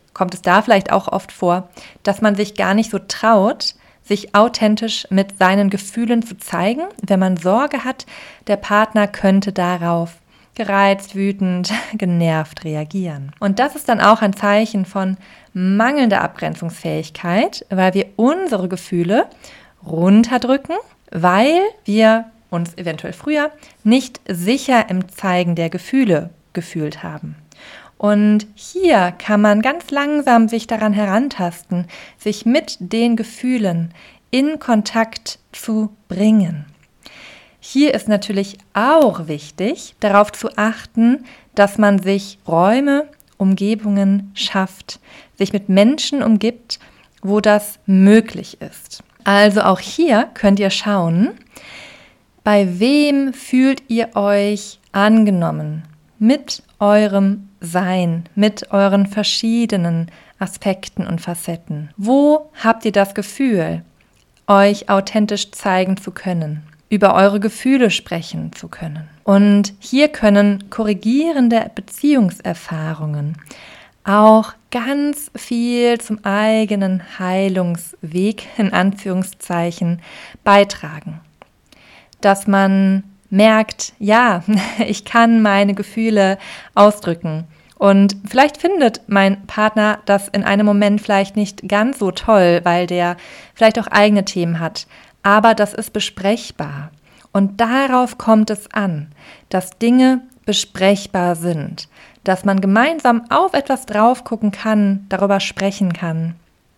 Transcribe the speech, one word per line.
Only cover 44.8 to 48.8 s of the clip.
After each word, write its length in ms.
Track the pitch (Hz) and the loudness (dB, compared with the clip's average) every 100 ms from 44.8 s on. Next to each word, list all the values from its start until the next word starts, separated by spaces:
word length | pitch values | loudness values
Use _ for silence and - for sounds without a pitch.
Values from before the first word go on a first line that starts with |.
| - - _ - - - | -20 -20 _ -20 -14 -6
sich 140 | 196 | -4
mit 160 | 202 196 | -4 0
Menschen 540 | 190 214 302 - 285 | 4 4 2 -2 -2
umgibt, 560 | 226 220 214 233 - - _ _ _ _ | 0 0 0 -6 -10 -16 _ _ _ _
wo 180 | 196 208 | -4 0
das 380 | 208 208 208 - - | 2 2 0 -10 0
möglich 760 | 190 196 220 220 - - - | 4 6 6 4 -6 -16 -16
ist. 420 | 156 - | -18 -20